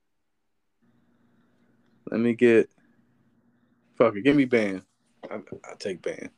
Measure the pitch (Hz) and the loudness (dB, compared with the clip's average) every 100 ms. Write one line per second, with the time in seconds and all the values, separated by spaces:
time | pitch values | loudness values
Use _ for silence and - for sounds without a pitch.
0 | _ _ _ _ _ _ _ _ _ _ | _ _ _ _ _ _ _ _ _ _
1 | _ _ _ _ _ _ _ _ _ _ | _ _ _ _ _ _ _ _ _ _
2 | - 107 120 117 120 113 - _ _ _ | -8 -2 -2 2 4 6 2 _ _ _
3 | _ _ _ _ _ _ _ _ _ _ | _ _ _ _ _ _ _ _ _ _
4 | 117 104 123 147 127 123 104 95 - _ | 0 2 0 2 2 0 -2 -6 -12 _
5 | _ _ - 107 - - - - 104 87 | _ _ -16 -14 -14 -18 -18 -12 -10 -8
6 | - 82 - | -10 -10 -14